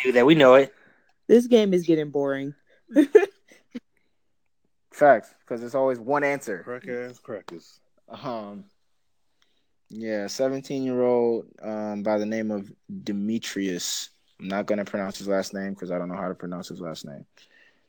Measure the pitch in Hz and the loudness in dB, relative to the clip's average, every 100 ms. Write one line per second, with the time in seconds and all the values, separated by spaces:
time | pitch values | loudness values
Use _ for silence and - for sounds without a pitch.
0 | 127 123 127 165 131 131 135 - _ _ | 2 6 6 8 10 8 6 -2 _ _
1 | _ _ - 226 240 233 208 180 170 160 | _ _ 4 4 6 4 4 2 2 0
2 | 151 143 139 135 139 - _ _ _ 254 | 0 -2 -2 -4 -8 -14 _ _ _ 2
3 | 285 415 392 - _ - _ 247 - _ | 6 6 6 -4 _ -20 _ -18 -18 _
4 | _ _ _ _ _ _ _ _ _ - | _ _ _ _ _ _ _ _ _ 2
5 | 147 120 - _ - 120 120 135 131 123 | 6 6 2 _ -12 -10 -6 -2 0 -2
6 | 113 143 143 139 120 90 123 123 127 123 | -2 -2 0 -2 -6 -10 -10 -14 -10 -10
7 | 123 123 - 107 - 85 - _ _ _ | -10 -14 -16 -16 -14 -20 -20 _ _ _
8 | - 110 143 117 101 101 98 _ _ _ | -20 -16 -12 -10 -12 -16 -20 _ _ _
9 | _ _ _ _ _ _ _ _ _ 107 | _ _ _ _ _ _ _ _ _ -12
10 | 113 107 101 - 135 135 139 139 131 123 | -6 -6 -6 -4 -4 -4 -6 -6 -4 0
11 | 123 123 117 113 - _ 107 107 107 104 | 2 2 0 -2 -6 _ -12 -8 -8 -6
12 | 104 107 107 113 110 104 95 - - 98 | -2 -2 -2 -4 -4 -6 -8 -16 -18 -12
13 | 101 101 104 113 - 104 98 87 - - | -8 -6 -4 -4 -6 -6 -4 -4 -6 -8
14 | - _ _ _ 95 98 107 104 98 107 | -12 _ _ _ -8 -6 -4 -4 -4 -6
15 | 98 98 98 98 95 98 98 98 90 87 | -8 -8 -4 -4 -4 -8 -8 -10 -8 -8
16 | 87 92 92 92 87 90 92 - 85 78 | -8 -8 -8 -10 -12 -12 -12 -12 -12 -12
17 | - 69 - _ _ _ _ _ | -16 -18 -20 _ _ _ _ _